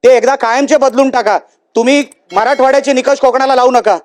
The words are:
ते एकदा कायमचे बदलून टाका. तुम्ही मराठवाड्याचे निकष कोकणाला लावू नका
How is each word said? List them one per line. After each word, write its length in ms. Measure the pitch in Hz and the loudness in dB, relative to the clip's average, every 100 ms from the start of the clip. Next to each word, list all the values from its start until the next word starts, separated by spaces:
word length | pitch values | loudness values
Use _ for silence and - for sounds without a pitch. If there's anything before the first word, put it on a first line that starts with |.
ते 120 | 240 247 | 4 2
एकदा 180 | 247 | 0
कायमचे 420 | 277 226 247 285 302 | -2 -2 -2 0 0
बदलून 340 | 269 233 269 | 0 0 -2
टाका. 280 | 254 214 196 _ _ _ - | -2 -2 -4 _ _ _ -4
तुम्ही 280 | 240 285 277 _ _ | 0 0 -2 _ _
मराठवाड्याचे 600 | 349 226 277 262 277 277 | -2 -2 0 2 0 0
निकष 260 | 254 254 277 | -2 0 0
कोकणाला 360 | 262 254 269 | 0 0 0
लावू 160 | 262 247 | 2 2
नका 280 | 247 220 175 | 0 0 -2